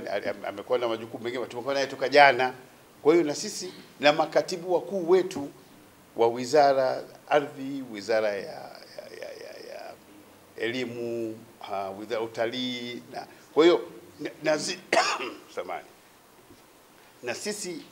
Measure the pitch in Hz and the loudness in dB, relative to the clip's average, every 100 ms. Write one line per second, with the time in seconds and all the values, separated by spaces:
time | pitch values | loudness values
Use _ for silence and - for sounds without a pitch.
0 | - 101 98 101 92 101 - 123 120 113 | 0 -4 -4 -6 -8 -10 -2 -2 0 -4
1 | 113 123 117 127 107 120 131 139 131 135 | -6 -8 -8 -6 -8 -8 -4 -2 -4 -2
2 | 131 143 139 123 127 - - - - - | 4 10 10 8 0 -2 -18 -20 -20 0
3 | 143 170 151 143 214 - 185 - - - | 4 4 4 -2 -6 -8 -10 -12 -20 4
4 | 143 156 156 - - 180 180 170 - 196 | 4 6 2 2 0 -6 0 -2 0 -4
5 | 165 185 185 143 143 - - - - - | 4 4 4 -4 -10 -12 -20 -20 -20 -20
6 | - 110 117 123 123 147 139 135 131 131 | -14 2 2 2 2 6 6 6 2 -2
7 | - - - 147 143 135 135 139 123 104 | -8 -16 0 0 0 -8 -8 -8 -8 -10
8 | 98 110 107 101 82 71 71 - - - | 0 2 2 -2 -8 -12 -16 -18 -18 -18
9 | - - - - - - - - - 92 | -16 -14 -14 -14 -16 -16 -14 -14 -14 -18
10 | - - - - - - 113 127 120 120 | -20 -20 -20 -20 -20 -6 -4 -4 -6 -6
11 | 117 117 113 110 - - - 98 98 98 | -6 -4 -6 -8 -16 -18 -10 -6 -6 -8
12 | 107 113 113 120 117 127 127 123 120 120 | -6 -4 -4 -2 -4 -2 -6 -6 -8 -12
13 | - 123 - - - 143 170 160 - - | -12 -14 -14 -18 -4 6 8 6 2 -14
14 | - - 147 - 156 151 - 226 - - | -20 -12 -12 -6 -2 -2 -2 -8 0 2
15 | - - 123 104 - - 90 80 - - | 2 -2 -6 -10 -12 -10 -8 -10 -12 -20
16 | - - _ - - - - - - - | -20 -20 _ -20 -20 -20 -20 -20 -20 -20
17 | - - 120 113 208 208 180 160 - | -20 -14 -8 -6 -6 -8 -8 -10 -14